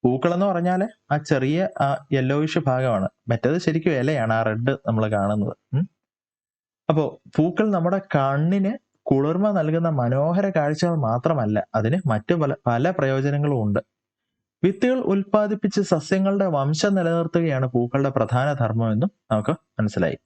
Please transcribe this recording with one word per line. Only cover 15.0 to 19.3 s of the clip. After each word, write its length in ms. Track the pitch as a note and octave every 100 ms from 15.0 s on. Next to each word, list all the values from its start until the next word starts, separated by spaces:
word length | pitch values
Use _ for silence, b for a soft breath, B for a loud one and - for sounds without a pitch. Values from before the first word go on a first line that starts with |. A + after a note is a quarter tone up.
ഉൽപ്പാദിപ്പിച്ച് 800 | - G3 G3 G#3+ G#3 G#3 G3+ G#3
സസ്യങ്ങളുടെ 640 | G3 E3 - F#3+ G3 G3 F#3+
വംശം 480 | D3 C3+ D3+ G#3
നിലനിർത്തുകയാണ് 720 | G3 E3+ E3+ E3 E3+ E3 C3+ C3
പൂക്കളുടെ 420 | B2 A#2+ C#3 C#3
പ്രധാന 440 | C3 A2+ B2 C#3
ധർമ്മമെന്നും 580 | C#3 A2+ A2+ A2+ G#2+ F#3+ _ _